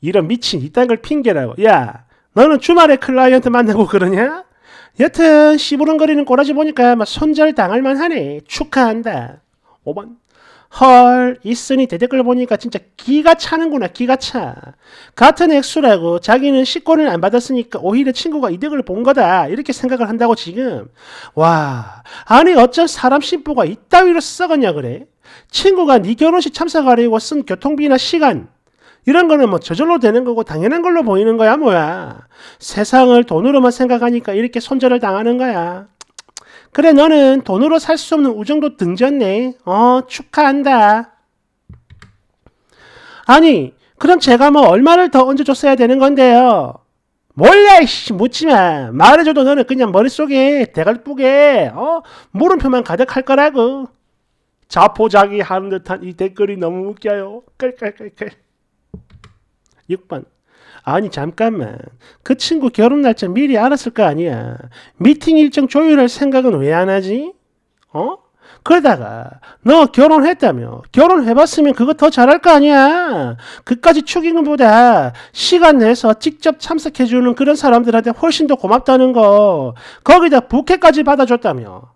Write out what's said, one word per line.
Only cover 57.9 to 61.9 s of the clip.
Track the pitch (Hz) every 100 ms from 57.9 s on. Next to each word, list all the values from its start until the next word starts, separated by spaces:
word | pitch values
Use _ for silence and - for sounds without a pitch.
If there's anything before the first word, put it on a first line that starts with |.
| 202 214 _ 208 _ _ _ _ _ _ - _ _ _ _ _ _ _ _ _
육 | 185 185
번. | 151 - _ _ _ _ -
아니, | - 156 208
잠깐만. | - 147 165 226 214 110 - -